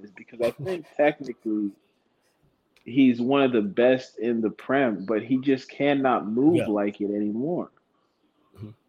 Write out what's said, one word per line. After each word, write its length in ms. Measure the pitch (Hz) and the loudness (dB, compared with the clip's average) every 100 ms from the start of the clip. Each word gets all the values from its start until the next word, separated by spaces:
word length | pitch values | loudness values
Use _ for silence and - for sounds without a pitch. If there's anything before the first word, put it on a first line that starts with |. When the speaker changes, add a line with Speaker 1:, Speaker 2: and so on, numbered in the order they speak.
Speaker 1:
is, 80 | 101 | -20
because 280 | - - 117 | -20 -14 -4
I 120 | 117 - | -4 -4
think 220 | 180 175 - | -6 -8 -6
Speaker 2:
<laughs> 40 | - | 0
Speaker 1:
technically 760 | 147 147 131 - 110 107 101 - _ _ _ _ _ _ _ _ _ _ | 0 0 -8 -8 -4 -4 -4 -8 _ _ _ _ _ _ _ _ _ _
he's 360 | - 135 131 117 | -4 4 4 4
one 220 | 120 139 | 2 2
of 100 | 135 | 2
the 100 | 117 | 2
best 560 | 104 101 123 127 - - | 0 2 4 2 -2 -6
in 220 | 113 117 | -4 0
the 100 | 107 | -2
Prem, 540 | - - 135 127 92 98 | -4 -2 0 0 -2 -4
but 160 | 110 | -4
he 160 | 113 131 | 0 -2
just 320 | 135 131 - | 0 -2 -4
cannot 560 | - 143 139 131 107 98 | -2 0 2 2 0 -2
move 280 | 117 151 160 | 2 4 2
Speaker 2:
Yeah. 120 | 107 | 2
Speaker 1:
like 320 | 104 104 104 | 0 -2 -4
it 100 | 101 | -4
anymore. 560 | 104 104 110 147 160 85 _ _ _ _ _ _ _ _ - | -2 -4 -4 -4 -6 -8 _ _ _ _ _ _ _ _ -20
Speaker 2:
Mm-hmm. 140 | 107 - | -20 -20